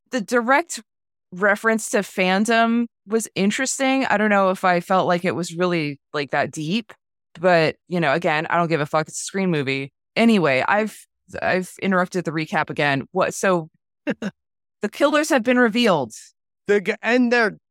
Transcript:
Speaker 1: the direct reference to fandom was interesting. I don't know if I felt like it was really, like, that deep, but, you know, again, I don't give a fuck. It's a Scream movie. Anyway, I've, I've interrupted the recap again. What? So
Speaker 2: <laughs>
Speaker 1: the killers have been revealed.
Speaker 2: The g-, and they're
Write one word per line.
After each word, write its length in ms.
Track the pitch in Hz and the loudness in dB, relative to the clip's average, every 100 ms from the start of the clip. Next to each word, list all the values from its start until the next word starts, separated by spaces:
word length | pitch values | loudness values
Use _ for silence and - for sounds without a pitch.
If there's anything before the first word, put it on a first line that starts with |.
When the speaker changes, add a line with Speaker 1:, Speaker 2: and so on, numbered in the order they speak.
| _ | _
Speaker 1:
the 100 | 254 | -6
direct 600 | 190 247 226 277 - - - _ _ _ _ | -2 0 2 0 0 -10 -16 _ _ _ _
reference 560 | 180 202 208 226 220 - | 0 2 2 2 0 0
to 100 | 226 | -2
fandom 880 | 185 - 185 190 220 226 226 233 233 _ - | -2 0 2 2 2 2 2 0 -2 _ -4
was 220 | 226 - - | -4 -2 -2
interesting. 680 | 196 - 262 - 269 269 254 | 0 0 -4 -2 0 0 0
I 120 | 202 | 0
don't 120 | 214 | 2
know 200 | 202 190 | 2 2
if 120 | 190 | 2
I 160 | 185 175 | 0 0
felt 280 | - 190 151 | 2 0 2
like 180 | 175 180 | 0 -2
it 100 | 123 | -4
was 180 | 170 | -4
really, 460 | 165 180 170 147 139 _ | -2 -2 0 -4 -8 _
like, 180 | 151 143 | -8 -2
that 200 | 147 - | -2 -2
deep, 420 | 156 151 220 - - _ _ _ - | -4 -4 -4 -6 -16 _ _ _ -2
but, 360 | 180 170 156 - - | 2 4 2 -2 -6
you 120 | 175 | -2
know, 140 | 151 | 0
again, 340 | 156 170 151 160 | 0 0 -2 0
I 100 | 170 | 0
don't 100 | 170 | 0
give 120 | 160 | -2
a 40 | 151 | -2
fuck. 220 | 156 156 | -2 -4
It's 120 | - | -8
a 20 | |
Scream 280 | - 190 185 | -8 -4 -2
movie. 400 | 156 135 135 139 _ _ - | 0 -2 -4 -8 _ _ 0
Anyway, 480 | 233 208 156 127 - | 4 4 2 2 0
I've, 380 | 208 214 - - _ _ - | 0 -2 -8 -20 _ _ -6
I've 300 | 92 185 185 - | -2 -2 -4 -6
interrupted 440 | 196 185 180 185 165 | -2 0 -2 -4 -4
the 60 | |
recap 380 | 156 151 160 147 | -6 -4 -4 -4
again. 360 | 147 147 139 - | -2 -2 -2 -4
What? 220 | 185 - | -2 -2
So 360 | - 196 180 160 _ _ | -2 0 0 -4 _ _
Speaker 2:
<laughs> 180 | _ - | _ -10
Speaker 1:
the 840 | - 208 - _ _ _ _ 208 | -8 -10 -12 _ _ _ _ -8
killers 380 | - 294 294 311 | 0 2 2 2
have 140 | 285 | 0
been 140 | 226 247 | 2 2
revealed. 540 | 240 220 233 160 135 - - _ _ _ - | 2 2 2 2 -2 -10 -20 _ _ _ 0
Speaker 2:
The 140 | 208 | 0
g-, 120 | 190 208 | 0 -4
and 300 | - 254 240 | 0 2 2
they're 260 | 240 214 160 _ | 2 2 -2 _